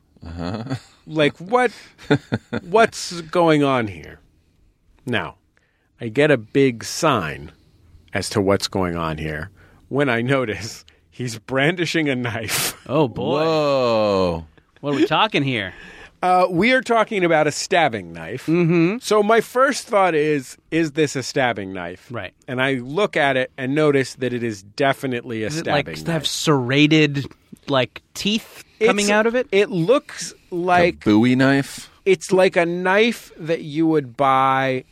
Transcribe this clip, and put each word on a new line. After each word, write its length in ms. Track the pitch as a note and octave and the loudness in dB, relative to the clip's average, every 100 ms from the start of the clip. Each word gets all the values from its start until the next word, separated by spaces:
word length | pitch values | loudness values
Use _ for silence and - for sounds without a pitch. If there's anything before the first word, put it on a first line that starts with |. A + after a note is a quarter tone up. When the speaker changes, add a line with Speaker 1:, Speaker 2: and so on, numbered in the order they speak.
| _ _ E2+ | _ _ -16
Speaker 1:
Uh-huh. 500 | E2 F2 G#2+ B2 C3 - _ - | -8 -6 -6 -8 -10 -12 _ -8
Speaker 2:
Like, 300 | D#3 D3+ - | 0 0 0
what, 340 | F3 B3 B3 - - _ - - | -2 0 0 -4 -20 _ -2 -2
Speaker 1:
<laughs> 440 | - A2 - A#2+ F3+ | -2 -8 -6 -12 -2
Speaker 2:
what's 500 | G3 A3 - - F3 | 2 2 0 -10 -10
going 420 | D#3+ F3+ E3 D3+ | -4 0 4 4
on 240 | C#3+ C3 A2 | 2 0 -2
here? 320 | E2 C#2+ - _ _ _ _ _ _ _ _ - | -8 -16 -20 _ _ _ _ _ _ _ _ -6
Now, 300 | A2+ D#2+ - _ _ _ _ _ - | -4 -4 -12 _ _ _ _ _ -12
I 80 | A#2+ | -6
get 240 | A2 D3+ | 2 4
a 60 | C3 | 2
big 480 | G#2+ C#3 C3+ A#2 G#2 | 0 2 2 0 -8
sign 680 | - E3 B2 E2 C#2+ D2 - _ _ _ - _ | -2 0 0 -2 -8 -14 -18 _ _ _ -20 _
as 160 | G2 F#2 | -8 -4
to 100 | A2+ | 0
what's 280 | F#2+ G2 - | 2 2 0
going 260 | G2+ F2+ E2+ | -2 -2 -2
on 220 | D#2+ D#2 | -4 -4
here 320 | D#2 D2+ D#2 _ - _ - | -6 -8 -10 _ -20 _ -8
when 180 | B2+ C#3+ | -4 -2
I 120 | A#2 | 0
notice 640 | A#2+ C#3 A#2+ G2+ A2+ - - _ _ | 0 0 -2 -6 -10 -14 -20 _ _
he's 260 | - A#2+ A2+ | -10 -10 -10
brandishing 680 | - C3 C#3+ F3+ D#3+ E3 D3 | -6 0 0 0 -2 -2 -2
a 80 | B2+ | -2
knife. 640 | A#2+ A2 G#2+ - - - - | -4 -6 -6 -4 -6 -8 -4
Speaker 3:
Oh, 200 | C3+ C#3+ | 0 0
boy. 340 | G2+ B2 C#3+ | 0 -4 0
Speaker 1:
Whoa. 1000 | D#3+ D#3+ D3 C#3 B2 A2+ G#2+ G2 F2+ E2 D#2+ _ _ _ | 0 0 2 2 2 2 2 2 2 0 -8 _ _ _
Speaker 3:
What 140 | C#3+ | -4
are 20 | C#3 | 0
we 100 | D3+ | 2
talking 380 | D#3 G#3+ F#3+ | 2 2 0
here? 300 | C#3 B2 F#2+ - - - - - | 0 -2 -4 -10 -20 -20 -20 -4
Speaker 2:
Uh, 260 | F3+ F3+ F#3 | 2 4 4
we 220 | F3 A3 | 2 2
are 100 | C4 | 2
talking 440 | - A3+ G#3 G#3+ F3 | 2 0 0 0 2
about 220 | D#3 D3+ | 2 2
a 40 | |
stabbing 600 | - - F3+ D3+ A2 F2 | -2 -2 2 2 0 -10
knife. 320 | E2 D#2+ A#2 - | -12 -12 -10 -2
Speaker 3:
Mm-hmm. 540 | E3+ E3+ F3 E3 A3+ | 2 2 4 2 0
Speaker 2:
So 200 | - G#3+ | 0 2
my 200 | G3+ A3+ | 4 2
first 460 | G#3 B3 C4+ C4 - | 2 0 0 0 -2
thought 280 | G#3+ F#3 D#3+ | 0 2 2
is, 420 | D3+ D3 B2+ - - | 0 -2 -4 -16 -6
is 220 | D#3+ D#3+ | -2 -2
this 240 | C#3 D3+ C#3 | 0 -2 -2
a 60 | |
stabbing 500 | A#2+ D3 B2+ G#2+ G2 | -6 0 0 -2 -6
knife? 340 | F#2+ F2 F2+ - | -8 -10 -12 -14
Speaker 3:
Right. 240 | A#2+ F#2 - - | -12 -12 -16 -10
Speaker 2:
And 140 | B2+ | -2
I 140 | C3+ C3+ | -2 -2
look 420 | B2 D#3 G#3 F3 | -4 -4 -2 0
at 180 | C#3 C3 | 0 0
it 160 | B2+ - | -4 -6
and 180 | C3 C#3+ | -4 0
notice 400 | D3+ C#3 C3 - | 2 2 0 -4
that 160 | B2+ | -6
it 100 | A#2+ | -4
is 220 | A#2 G#2 | -6 -8
definitely 800 | G2+ - C#3 C3 C3+ A#2+ C3 A2+ | -12 -2 0 0 -2 -6 -6 -6
a 40 | G#2+ | -6
Speaker 3:
Does 80 | D3+ | -6
it, 80 | C#3 | -2
Speaker 2:
stabbing 200 | C#3+ D3+ D#3 | -2 -2 -8
Speaker 3:
like, 100 | D#3 | -6
have 140 | E3 | -4
Speaker 2:
knife. 20 | C3+ | -4
Speaker 3:
serrated, 1000 | - - C#3+ A#2+ C3+ D3+ D#3 D3+ C#3+ C3 - _ - - | -4 0 0 2 4 4 6 4 0 -6 -12 _ -16 -2
like, 340 | C#3 B2 - _ | 0 0 -6 _
teeth 500 | - G3 G#3+ - - - - | -6 -2 -2 -6 -20 -18 -2
coming 260 | A3 G#3 G3+ | 0 2 2
Speaker 2:
It's, 60 | |
Speaker 3:
out 140 | G#3 A3 | 2 2
of 100 | A#3+ | 0
it? 120 | B3 | 0
Speaker 2:
it 180 | G3 G3 | 0 0
looks 640 | F#3 E3 C#4 - - - - - | 0 2 2 0 -12 -14 -14 -10
like 460 | F3 F3+ F3+ F3 - - | -6 0 4 2 0 2
Speaker 1:
A 40 | |
Bowie 260 | G#2+ B2 B2+ | 4 4 4
knife? 540 | C3+ C#3 C3+ - - _ - | 4 2 -2 -8 -18 _ 0
Speaker 2:
it's 260 | F3+ - | 0 2
like 240 | F#3 F#3+ F#3 | 4 4 4
a 100 | E3+ | 0
knife 640 | F3 F#3 G3 A#3 A3 - - | 0 0 2 2 0 -10 -12
that 240 | D#3+ E3 | -6 -4
you 240 | - C#3+ E3 | -4 0 2
would 280 | D#3 C3 A#2 | 2 0 -2
buy 680 | C#3 C3 C3+ C3+ C3+ C3 - | 2 4 2 2 0 -2 -6